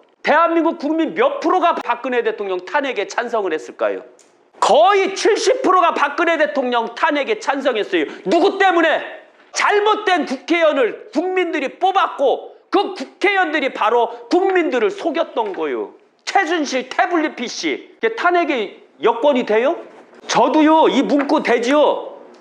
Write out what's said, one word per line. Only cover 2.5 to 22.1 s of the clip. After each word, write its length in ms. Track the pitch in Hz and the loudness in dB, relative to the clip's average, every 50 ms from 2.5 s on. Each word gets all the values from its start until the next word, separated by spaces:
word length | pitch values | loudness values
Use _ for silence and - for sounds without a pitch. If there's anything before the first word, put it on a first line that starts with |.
| 185 180 185 | -6 -6 -6
탄핵에 420 | - - 294 277 269 214 202 190 196 | -4 -4 -2 -2 -2 -4 -4 -6 -4
찬성을 440 | - 220 240 233 233 220 196 180 156 | -4 -6 -4 -4 -4 -4 -2 -2 -4
했을까요? 480 | 151 - - 110 - 113 104 98 92 - - - _ _ _ _ _ _ _ _ - | -6 -6 -10 -6 -4 -2 -2 -2 -4 -10 -16 -20 _ _ _ _ _ _ _ _ 0
거의 560 | - - 208 285 339 392 415 392 381 381 381 | 2 4 6 6 6 6 4 4 2 0 -2
칠십 460 | - - 359 415 - - 392 539 - | 0 0 2 2 2 2 0 0 2
프로가 320 | - 339 359 359 339 330 - | 2 2 4 4 4 2 2
박근혜 440 | - - 294 294 - 339 339 330 302 | 0 -2 -2 0 0 0 0 2 2
대통령 560 | 302 294 - 269 254 247 247 233 226 220 - | 0 0 0 -2 -2 0 -2 -2 -2 -4 -4
탄핵에 440 | - 381 320 294 294 269 214 214 214 | -2 -2 0 0 0 -2 -2 -4 -4
찬성했어요. 680 | - 285 277 285 247 285 240 214 185 - - 165 139 - - - - | -2 -4 -4 -2 -2 -2 -2 -2 -2 -2 0 0 0 -2 -6 -8 -2
누구 320 | 185 262 339 330 403 - 381 | 0 2 4 4 2 2 2
때문에? 460 | 392 381 349 339 330 311 247 175 - - - - - - _ _ _ _ - | 2 2 4 4 2 2 2 0 -2 -6 -12 -16 -20 -20 _ _ _ _ -4
잘못된 720 | - - 339 415 403 415 427 415 403 415 392 359 320 254 | -2 0 2 2 2 2 2 0 0 0 0 0 0 0
국회의원을 840 | - 262 262 - - 339 339 320 302 269 269 247 202 - - - - - | -2 -6 -8 -4 -2 0 2 2 2 2 2 0 0 -2 -6 -14 -6 -4
국민들이 680 | 294 349 370 370 370 349 330 339 302 277 254 - - | -4 -2 -2 -2 -2 -2 -2 -2 -4 -6 -6 -4 -2
뽑았고 760 | 349 381 370 381 330 - - - 277 240 165 - - - - - _ _ | -2 0 2 2 0 0 -2 0 0 0 0 -2 -4 -10 -20 -20 _ _
그 240 | - - - - - | 0 0 0 -2 -6
국회의원들이 760 | - 269 - - _ - 403 403 381 359 311 302 311 277 254 - | -10 -12 -14 -6 _ -2 0 2 2 0 0 0 -2 -2 -4 -2
바로 360 | - 196 214 240 240 233 226 - - - - | -2 0 2 2 2 0 0 -4 -8 -4 -2
국민들을 600 | - 359 392 381 370 359 320 285 254 240 214 196 | 0 2 2 2 2 0 0 0 0 0 0 0
속였던 640 | - - - 339 269 330 330 - - 254 220 202 180 | -2 -4 -6 -4 -2 -2 -4 -4 -4 -6 -6 -4 -6
거예요. 400 | 156 160 143 123 110 101 92 - - _ _ _ _ _ | -6 -6 -4 -4 -4 -6 -8 -12 -18 _ _ _ _ _
최순실 640 | - - 392 381 302 359 330 285 254 254 254 247 - | -4 -2 0 0 0 -2 -2 -2 -2 -4 -4 -6 -4
태블릿 460 | - - 370 349 349 320 302 311 - - | -2 -2 0 0 0 0 -2 -2 -4 -6
피씨. 580 | 247 214 - - - 156 120 - - - - _ | -10 -8 -8 -6 -4 -4 -4 -4 -8 -14 -8 _
이게 180 | - 226 226 | -4 -4 -2
탄핵의 680 | - - 349 349 349 339 277 294 240 202 - - - - - _ - 143 | 0 0 2 2 2 2 0 -2 -2 -4 -6 -10 -16 -20 -20 _ -2 0
여건이 420 | 214 247 254 285 294 277 254 - | 0 0 2 2 2 2 2 0
돼요? 320 | - 208 220 240 294 349 - - - - - - - - - - - | 0 0 2 2 0 -2 -4 -8 -16 -20 -20 -20 -20 -20 -16 -10 -4
저도요, 640 | - 196 233 285 254 311 302 311 311 320 285 185 | 0 2 2 4 4 4 4 6 6 6 4 4
이 120 | 185 262 240 | 4 2 2
문구 400 | 190 285 - - - 202 - 202 | 2 0 0 0 0 0 0 2
되지요? 720 | - 240 247 220 247 285 302 277 180 - - - - | 0 0 0 2 2 2 4 4 4 2 -2 -6 -10